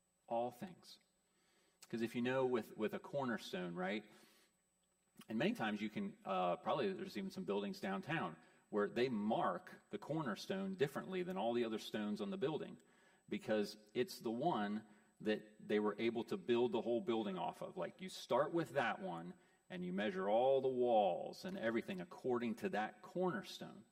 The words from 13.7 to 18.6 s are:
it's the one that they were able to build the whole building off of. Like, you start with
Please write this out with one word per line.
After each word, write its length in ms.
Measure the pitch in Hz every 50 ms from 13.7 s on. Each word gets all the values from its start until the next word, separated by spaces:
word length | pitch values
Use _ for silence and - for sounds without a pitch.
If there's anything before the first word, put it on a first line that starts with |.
| - - - - _
it's 260 | 120 123 - - -
the 120 | - 117
one 520 | 113 120 139 175 - 113 104 101 104 110 - - - - _ _ _ _
that 200 | - 104 107 101 - - - - - -
they 120 | 107 104
were 160 | 104 104 101 -
able 240 | 113 117 113 120 110
to 140 | - 117 98
build 340 | 90 - 120 117 123 123
the 100 | 110 117
whole 200 | 98 113 120 117
building 360 | 143 - - - 214 202 190 180
off 240 | 170 170 - -
of. 160 | 175 185 - 185
Like, 220 | 170 175 - -
you 100 | 185 185
start 440 | - - - - 135 123 147 160 165
with 200 | 170